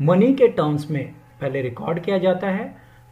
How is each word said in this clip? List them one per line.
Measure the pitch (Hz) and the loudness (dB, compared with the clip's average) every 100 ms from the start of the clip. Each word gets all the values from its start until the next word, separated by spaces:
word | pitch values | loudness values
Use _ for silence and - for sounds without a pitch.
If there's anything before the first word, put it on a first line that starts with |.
money | 143 185 247 | 2 4 4
के | 269 240 | 6 4
टर्म्स | - 151 147 - | 4 -2 -2 -4
में | 147 120 - - - | -6 -8 -14 -20 -10
पहले | 139 135 | -6 -4
record | 127 117 - 165 | -6 -6 -6 -4
किया | 208 196 | -2 0
जाता | 185 180 196 | 0 0 -2
है, | 190 269 - - - - | -4 -6 -14 -20 -20 -2